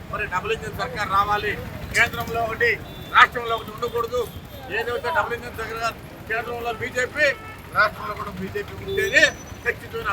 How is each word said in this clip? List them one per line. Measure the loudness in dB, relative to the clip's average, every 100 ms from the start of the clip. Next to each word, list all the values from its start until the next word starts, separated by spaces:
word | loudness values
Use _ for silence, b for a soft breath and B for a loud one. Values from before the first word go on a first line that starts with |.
| -6
మరి | -4 -2
డబుల్ | -2 0
ఇంజన్ | -2 -2 -4
సర్కార్ | -4 -2 2 4
రావాలి, | 4 4 2 -2 -6 -8 0
కేంద్రంలో | 4 4 2 -2 -2 0
ఒకటి, | 2 2 2 -2 -12 2 8
రాష్ట్రంలో | 8 6 -2 -2
ఒకటి | -4
ఉండకూడదు. | -4 -2 0 0 0 -2 -6 -12 -12 -4 -2
ఏదైతే | -2 -2 2 2
డబుల్ | 2 -2
ఇంజన్ | -6 -6
సర్కార్ | -6 -2 -2 -2 -10 -12 -4
కేంద్రంలో | -4 -2 -4 -4 -2
బీజేపీ, | -2 0 0 4 2 2 -6 -12 -2 4
రాష్ట్రంలో | 4 2 -6 -6
కూడా | -6 -6
బీజేపీ | -4 -4 -6 -8 -4
ఉంటేనే | 0 4 6 6 4 -8 -6
ఖచ్చితమైన | -4 -4 -6 -6 -4